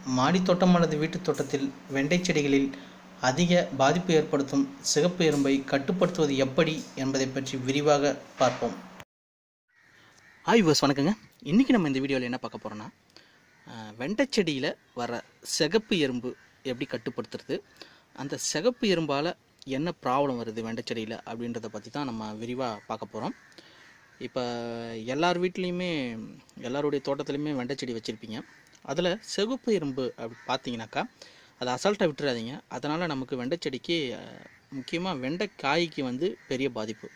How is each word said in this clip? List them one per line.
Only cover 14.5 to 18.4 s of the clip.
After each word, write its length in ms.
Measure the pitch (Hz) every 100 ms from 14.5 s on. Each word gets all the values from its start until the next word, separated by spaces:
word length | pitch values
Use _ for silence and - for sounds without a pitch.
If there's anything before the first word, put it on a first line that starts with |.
| 139 139 - _
வர 180 | - 120 117 - _ -
சிகப்பு 500 | - 151 214 - 190
எறும்பு 320 | 139 123 123 - - _
எப்படி 240 | 135 123 139
கட்டுப்படுத்துறது, 680 | 123 135 123 113 - - 131 - - - - _ -
அந்த 200 | 139 139